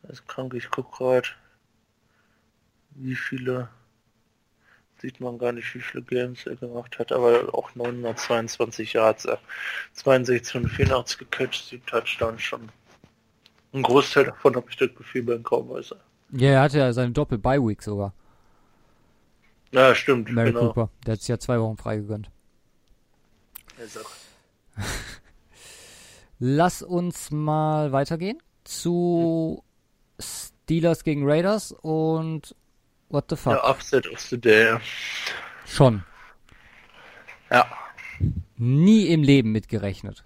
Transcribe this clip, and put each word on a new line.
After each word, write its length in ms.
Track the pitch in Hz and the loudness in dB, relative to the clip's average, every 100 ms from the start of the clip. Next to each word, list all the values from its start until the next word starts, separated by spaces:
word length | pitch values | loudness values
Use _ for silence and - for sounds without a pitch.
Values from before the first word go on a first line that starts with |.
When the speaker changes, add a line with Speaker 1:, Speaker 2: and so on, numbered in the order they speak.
Speaker 1:
Das 180 | - 135 | -20 -20
ist 80 | - | -16
krank, 260 | - 131 | -12 -10
ich 160 | 123 - | -10 -10
guck 220 | - 131 | -10 -10
grad, 460 | - 127 127 - - _ _ _ _ _ _ _ _ _ _ _ _ _ _ _ | -4 2 2 0 -14 _ _ _ _ _ _ _ _ _ _ _ _ _ _ _
wie 240 | 139 131 127 | -14 -10 -8
viele, 540 | - 135 127 127 120 _ _ _ _ _ _ _ _ _ _ _ _ _ | -8 -6 -4 -6 -6 _ _ _ _ _ _ _ _ _ _ _ _ _
sieht 240 | 131 - | -16 -12
man 160 | 127 120 | -12 -6
gar 160 | 120 | -6
nicht, 200 | 120 113 123 | -6 -10 -12
wie 40 | |
viele 240 | - 131 | -12 -12
Games 420 | 120 123 123 123 - | -6 -4 -4 -8 -14
er 120 | 127 | -12
gemacht 420 | 123 120 120 - | -10 -12 -12 -10
hat, 140 | 117 | -2
aber 400 | 131 123 120 - | 2 4 4 2
auch 200 | - - 120 | -6 -8 -8
neunhundertzweiundzwanzig 1160 | 120 123 120 110 - 117 113 - 117 - 110 | -6 -6 -8 -8 -2 -2 -2 -4 -6 -4 -4
Yards, 320 | 117 110 107 - | 2 4 2 -4
äh, 120 | - - - - - - | -6 -8 -12 -10 -10 -12
zweiundsechzig 580 | - - 131 123 120 - | -4 2 4 4 0 -2
von 160 | 127 117 | -4 -4
vierundachtzig 520 | - - 131 120 - | 0 2 2 -2 -10
gecatcht, 500 | - - 131 - - | -8 -6 -4 -6 -12
sieben 160 | 123 - | -18 -4
Touchdowns, 560 | 120 - - 117 113 | -4 -2 -4 -4 -4
schon 280 | - 123 113 _ _ _ _ _ _ _ _ _ _ | -8 -10 -12 _ _ _ _ _ _ _ _ _ _
ein 120 | 135 | -4
Großteil 420 | - 131 - - 123 | 4 4 4 2 2
davon 320 | - 143 123 | 4 2 2
hab 120 | - | -6
ich 60 | - | -2
das 180 | 127 | -2
Gefühl 300 | - - 131 | -2 -8 -6
bei 100 | 117 | -2
den 100 | 120 | -4
Cowboys. 520 | 120 123 123 127 - - _ _ _ | -2 -2 -2 -12 -12 -18 _ _ _
Speaker 2:
Ja, 180 | 135 131 | 2 6
er 120 | 135 | 6
hatte 160 | 143 147 | 6 4
ja 120 | 131 | 2
seine 220 | 120 123 | 2 0
Doppel-Bye-Week 680 | 123 147 120 127 143 117 104 | 0 -2 -2 0 2 0 -2
sogar. 320 | - 104 98 - _ _ _ _ _ _ _ _ _ _ _ _ _ _ _ | -6 -6 -6 -8 _ _ _ _ _ _ _ _ _ _ _ _ _ _ _
Speaker 1:
Ja, 240 | 127 131 120 | 6 8 6
stimmt, 340 | - 127 110 | 4 2 2
Speaker 2:
Mary 180 | 117 117 | 2 2
Speaker 1:
genau. 160 | 117 117 | 2 0
Speaker 2:
Cooper, 220 | 117 110 _ - | 0 -4 _ -6
der 80 | |
hat 60 | 110 | -6
sich 80 | - | -4
ja 100 | 117 | -6
zwei 220 | - 120 | -2 -2
Wochen 160 | 113 110 | -2 -4
frei 180 | 113 107 | -6 -6
gegönnt. 340 | 104 107 104 _ _ _ _ _ _ _ _ _ _ _ _ - _ - | -6 -10 -10 _ _ _ _ _ _ _ _ _ _ _ _ -20 _ -20
Speaker 1:
Ja, 100 | 113 | -18
so. 140 | 107 110 - - _ _ _ _ - | -16 -18 -20 -20 _ _ _ _ -10
Speaker 2:
<laughs> 60 | - - - - _ _ _ _ - - - - - - _ _ | -8 -8 -10 -18 _ _ _ _ -20 -20 -20 -20 -20 -20 _ _
Lass 400 | 123 143 175 - | 0 2 2 0
uns 500 | - 180 175 - - | -4 -4 -4 -8 -8
mal 600 | 151 151 156 156 156 151 | -4 0 0 0 0 0
weitergehen 500 | 135 139 165 180 302 _ _ | 0 0 -4 -6 -8 _ _
zu 1000 | - - 170 175 175 170 165 165 160 - _ _ _ _ _ _ | -16 -8 -2 0 2 2 2 0 -2 -6 _ _ _ _ _ _
Steelers 880 | - - - _ - 165 165 160 | -14 -14 -16 _ -2 2 2 2
gegen 260 | - 147 139 | -2 -2 2
Raiders 440 | 151 185 214 - | 2 2 -2 -6
und 800 | - 160 160 160 160 160 160 - - _ _ _ _ _ | -12 -4 -2 0 -2 -4 -8 -12 -20 _ _ _ _ _
what 160 | 143 - | -4 -2
the 60 | 160 | -4
fuck? 180 | - 127 | 2 2
Speaker 1:
Ja, 140 | 123 | 2
Upset 380 | 135 - 131 95 | 0 2 0 0
of 120 | - | -12
the 180 | - 120 | -8 -2
Day. 380 | 117 107 113 113 - - - - - - - - - | 4 6 6 2 -4 -10 -10 -8 -8 -10 -12 -18 -12
Speaker 2:
Schon. 360 | - 139 107 - - - _ _ - - - - - - - - - _ | 4 4 4 -6 -20 -20 _ _ -20 -20 -20 -20 -20 -20 -20 -20 -20 _
Speaker 1:
Ja. 180 | 123 - - - - - - - - - - | 2 2 -2 -16 -18 -18 -4 -2 -2 -10 -4
Speaker 2:
Nie 520 | 120 139 180 220 180 | 2 6 8 8 6
im 140 | 165 | 4
Leben 300 | 143 139 110 | 6 6 6
mitgerechnet. 720 | 110 - 110 101 95 101 98 | -2 -2 -6 -4 -8 -12 -14